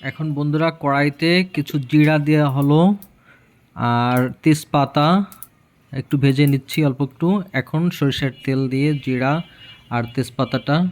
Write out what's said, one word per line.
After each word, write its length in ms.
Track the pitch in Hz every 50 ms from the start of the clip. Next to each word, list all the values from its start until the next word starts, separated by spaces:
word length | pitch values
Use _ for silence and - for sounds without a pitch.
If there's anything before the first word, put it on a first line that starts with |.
এখন 320 | - 135 135 - 156 156 147
বন্ধুরা, 380 | 143 147 147 147 156 160 165
কড়াইতে 720 | 160 160 - 143 139 143 143 147 143 - 160 165 175 180 190 185 -
কিছু 260 | 151 147 - - 151
জিরা 400 | 135 120 151 151 151 151 156 151
দেওয়া 300 | 147 147 151 151 147 143
হলো 460 | 131 139 143 143 147 156 170 190 208 202 - - _ _ _ _ - _ _ _ _ _ _ _ _
আর 580 | 87 120 120 120 120 120 123 123 127 127 127 - _ -
তেজপাতা 800 | 160 151 151 - _ - 147 139 135 - 151 147 156 180 202 202 - - - - _ _ _ _ _ _ _ _ _
একটু 260 | - 131 135 _ -
ভেজে 300 | 143 139 139 135 135 147
নিচ্ছি 380 | 143 139 135 135 - - - 156
অল্প 160 | 143 127 127
একটু। 420 | 143 135 - _ 165 170 196 208 180 - -
এখন 360 | 131 123 - - 156 170 180
সরিষার 420 | 175 - 151 139 127 - 147 135 123 - -
তেল 240 | 135 135 131 135 131
দিয়ে 240 | 131 131 139 151 151
জিরা 480 | 139 - 131 127 123 127 135 147 165 165 - - - - - - - _ _
আর 140 | 123 120 117
তেজপাতাটা 840 | 117 - - 123 - - - 135 117 - 127 - - 143 160 180 180